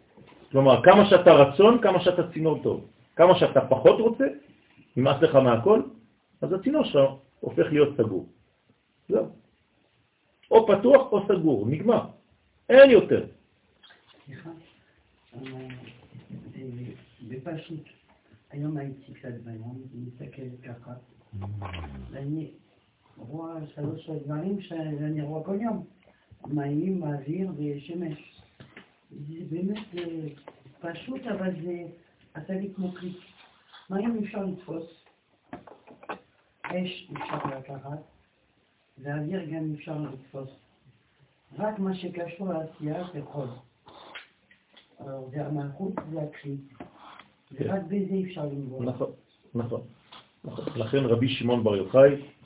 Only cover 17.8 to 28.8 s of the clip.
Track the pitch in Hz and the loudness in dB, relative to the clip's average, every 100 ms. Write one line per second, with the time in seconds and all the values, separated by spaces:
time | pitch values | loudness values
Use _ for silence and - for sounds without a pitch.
17.8 | - _ _ _ _ 107 _ 143 151 147 | -18 _ _ _ _ _ _ -8 -6 -6
18.8 | 139 - - - 123 117 117 110 117 131 | -10 -14 -20 -18 -14 -14 -14 -14 -14 -16
19.8 | 131 120 123 - 143 135 127 123 127 120 | -16 -16 -16 -16 -18 -16 -16 -16 -18 -20
20.8 | 120 123 _ _ _ 101 101 104 92 90 | -18 -20 _ _ _ -14 -12 -10 -12 -12
21.8 | 73 67 64 135 143 160 147 - _ _ | -14 -14 -16 -12 -8 -8 -10 -16 _ _
22.8 | _ _ _ - 113 160 165 160 147 151 | _ _ _ -20 -16 -12 -12 -12 -14 -10
23.8 | 143 - - 147 139 151 185 202 - 165 | -8 -8 -10 -10 -8 -6 -6 -6 -8 -10
24.8 | 156 147 151 151 143 156 180 202 233 202 | -8 -6 -6 -6 -6 -8 -6 -6 -6 -8
25.8 | - _ _ _ _ - - 147 143 147 | -10 _ _ _ _ -20 -8 -6 -4 -4
26.8 | 185 180 151 143 147 180 190 143 147 143 | -4 -4 -6 -8 -8 -6 -6 -6 -8 -10
27.8 | - 170 165 151 - - _ - - - | -10 -10 -10 -12 -18 -20 _ -20 -20 -20